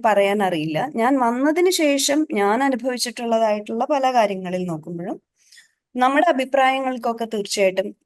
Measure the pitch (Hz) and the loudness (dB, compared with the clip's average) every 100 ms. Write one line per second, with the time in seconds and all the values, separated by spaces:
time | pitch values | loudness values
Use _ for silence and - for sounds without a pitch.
0 | 233 202 196 202 190 170 156 156 254 240 | 2 4 4 2 0 0 -2 -4 -4 0
1 | 233 277 233 240 285 320 359 359 302 277 | 2 2 2 0 0 2 2 2 2 2
2 | 277 285 311 214 202 220 269 254 247 247 | 0 0 0 0 0 2 0 0 -2 -4
3 | 247 226 233 226 220 208 214 226 269 294 | -6 -6 -2 0 2 0 -4 -4 -2 0
4 | 262 247 208 190 185 185 180 160 160 170 | 2 2 2 0 -6 -4 -4 -6 -8 -10
5 | 180 311 _ _ _ - _ _ _ 247 | -8 -10 _ _ _ -20 _ _ _ 0
6 | 254 277 349 269 262 277 262 262 262 254 | 2 4 2 2 2 2 4 2 -2 -4
7 | 240 233 226 220 208 - 190 190 202 - | -4 -4 -4 -6 -4 2 2 2 -4 -6